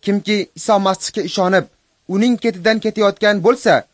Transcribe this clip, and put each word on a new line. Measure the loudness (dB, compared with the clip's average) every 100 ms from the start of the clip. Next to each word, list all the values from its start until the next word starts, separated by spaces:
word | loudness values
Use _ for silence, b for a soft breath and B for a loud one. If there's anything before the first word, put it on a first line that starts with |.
Kimki | -2 -2 -2 -4 -4
Iso | -8 0 2
Masihga | 2 -2 -6 -6
ishonib, | -6 -2 2 0 -2 _ _ _ -6
uning | 0 0 0
ketidan | -2 -2 -2 0
ketayotgan | -2 0 0 2 0 2
bo'lsa | 2 2 2 2 0